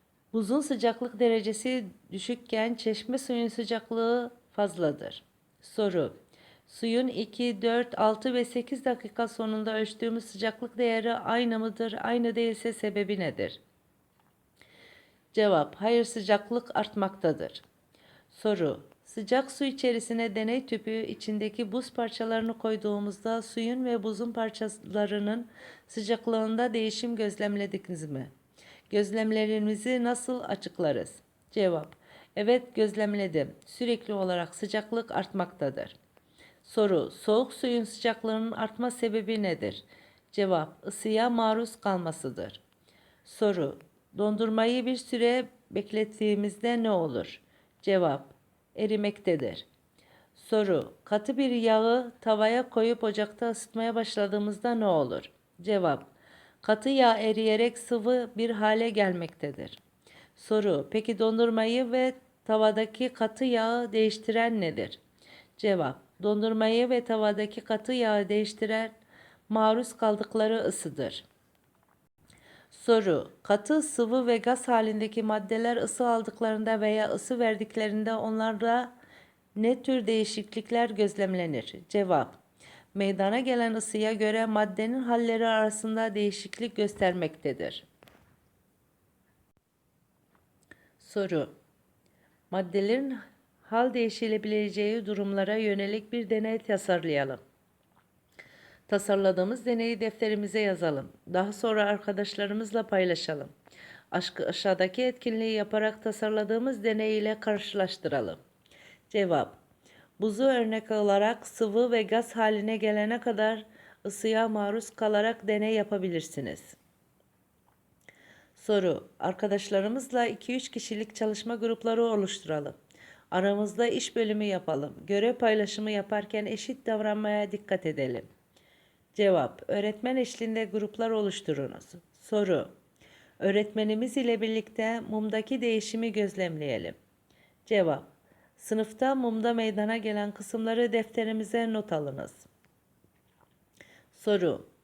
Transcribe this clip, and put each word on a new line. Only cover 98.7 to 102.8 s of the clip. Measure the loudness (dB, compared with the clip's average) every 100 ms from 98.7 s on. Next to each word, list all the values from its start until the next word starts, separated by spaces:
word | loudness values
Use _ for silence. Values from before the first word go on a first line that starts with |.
| -20 -2
Tasarladığımız | -2 2 4 4 4 0 -2 -2
deneyi | 0 0 -2
defterimize | -4 -2 -2 0 -2 0
yazalım. | 0 2 0 0 -6 -16 -4
Daha | 0 0
sonra | 0 0 2 2
arkadaşlarımızla | 0 -2 -4 -4 -4 -4 -4 -2 -4